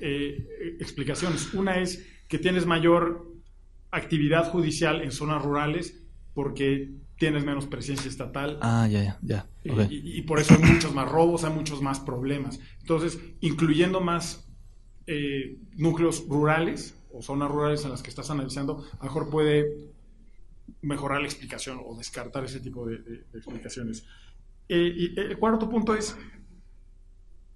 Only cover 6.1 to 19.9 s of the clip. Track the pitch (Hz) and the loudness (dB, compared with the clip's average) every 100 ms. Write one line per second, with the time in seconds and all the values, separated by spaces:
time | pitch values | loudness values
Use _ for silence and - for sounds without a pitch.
6.1 | - - 147 139 135 139 139 139 - - | -20 -10 -4 -4 0 2 2 -2 -12 -18
7.1 | - 156 147 143 139 143 131 117 135 131 | 0 2 2 0 -2 -4 -6 -4 -4 -6
8.1 | - 123 139 147 147 117 117 110 104 98 | -8 -6 -4 -4 0 2 4 4 4 2
9.1 | - - 104 - - 160 107 101 147 170 | -2 -4 -4 -6 -10 -2 2 2 0 -8
10.1 | 165 156 151 151 156 170 170 160 139 131 | -6 0 4 10 10 12 8 4 0 2
11.1 | 156 170 165 160 156 151 139 139 135 - | 6 6 4 0 -2 -4 -2 -2 -2 -4
12.1 | 123 135 143 135 135 - - - 160 170 | -4 -2 -2 -4 -10 -14 -10 -2 0 0
13.1 | - - - 170 147 165 147 180 190 175 | -6 -12 -4 -2 2 4 4 4 2 0
14.1 | 170 165 - - - - - - - - | 0 -4 -10 -16 -20 -20 -20 -20 -16 -6
15.1 | 147 143 139 131 - - - 160 165 165 | -4 -2 -4 -6 -12 -14 0 2 4 2
16.1 | 156 - 147 151 160 170 294 - - - | 0 -2 2 4 4 2 -2 -10 -16 -18
17.1 | 120 117 139 143 147 147 147 139 127 120 | -14 -8 -4 -2 0 0 0 -4 -8 -10
18.1 | 143 131 147 127 135 139 147 - - 135 | -10 -6 -4 -4 -4 -4 -6 -10 -12 -6
19.1 | 151 147 156 151 147 147 - - | -6 -2 2 4 4 2 -4 -12